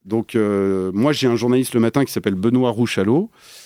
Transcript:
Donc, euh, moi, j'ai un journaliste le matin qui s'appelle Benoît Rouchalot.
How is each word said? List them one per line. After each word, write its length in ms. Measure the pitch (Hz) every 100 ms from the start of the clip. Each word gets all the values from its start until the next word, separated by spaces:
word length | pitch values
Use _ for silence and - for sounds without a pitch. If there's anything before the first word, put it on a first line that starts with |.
Donc, 300 | - 113 107
euh, 560 | 117 104 101 98 95 92
moi, 220 | 95 135
j'ai 120 | 139 131
un 80 |
journaliste 380 | 120 120 127 127
le 80 | 123
matin 240 | 113 139
qui 80 | 139
s'appelle 220 | - 98
Benoît 340 | 98 107 123 127
Rouchalot. 600 | 110 117 - 98 135 226 - - -